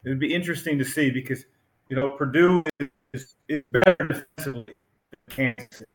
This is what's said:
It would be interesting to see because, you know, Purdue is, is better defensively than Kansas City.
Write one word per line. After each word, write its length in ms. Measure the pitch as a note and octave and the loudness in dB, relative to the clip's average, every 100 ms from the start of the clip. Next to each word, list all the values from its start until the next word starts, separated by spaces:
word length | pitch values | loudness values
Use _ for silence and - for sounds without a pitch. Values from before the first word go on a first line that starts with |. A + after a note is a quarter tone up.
It 40 | B2 | -4
would 120 | C3+ | -2
be 120 | D3+ | 0
interesting 460 | E3+ F3 D#3+ E3+ D3 | -2 -2 -4 -2 -2
to 60 | |
see 260 | C3 - C#3+ | -2 2 0
because, 340 | B2+ B2+ B2+ - _ _ _ _ | 0 -6 -8 -10 _ _ _ _
you 80 | C3 | -4
know, 140 | C3+ | -2
Purdue 520 | C#3 C#3+ C#3+ F3 F3+ D#3+ - C#3+ _ _ | -2 0 4 6 6 0 -8 -10 _ _
is, 240 | B2+ - _ _ | -14 -14 _ _
is 140 | D#3 - | -8 -2
better 240 | B2 F#3 F3+ | 4 4 4
defensively 760 | D#3+ C3+ - - C#3+ B2 A2+ - _ _ _ - _ | -2 -6 -8 -10 -8 -8 -12 -20 _ _ _ -20 _
than 280 | - C3 A#2 | -2 -2 -2
Kansas 220 | - - | -14 -18
City. 120 | A2 | -20